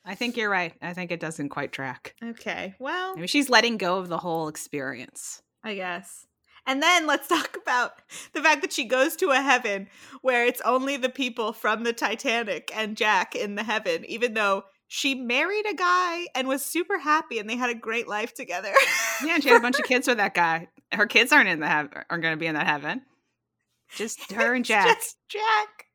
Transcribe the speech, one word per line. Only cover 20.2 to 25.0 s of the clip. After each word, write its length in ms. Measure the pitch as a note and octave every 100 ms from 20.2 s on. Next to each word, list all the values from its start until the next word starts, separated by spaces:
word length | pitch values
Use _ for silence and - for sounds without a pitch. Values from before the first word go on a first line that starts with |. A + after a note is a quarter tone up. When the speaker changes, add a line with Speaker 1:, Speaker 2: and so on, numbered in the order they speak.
| G3+
Speaker 1:
guy. 340 | F3+ E3+ E3 F3 _ _
Her 140 | G3+ G#3+
kids 240 | G#3+ B3
aren't 160 | D4+ G#3
in 140 | E3
the 60 | D3+
heav-, 200 | D#3 D3 - -
aren't 120 | E3+
gonna 140 | E3 D#3
be 120 | E3
in 80 | D3+
that 120 | E3
heaven. 340 | D3 D3 A3+ _ _ _ _ _ _ _ _ _ -
Just 340 | A3 - -
her 200 | G3+ A3+
and 60 | B3
Speaker 2:
It's 60 | A3+
Speaker 1:
Jack. 200 | G#3+ F3+
Speaker 2:
just 180 | D3+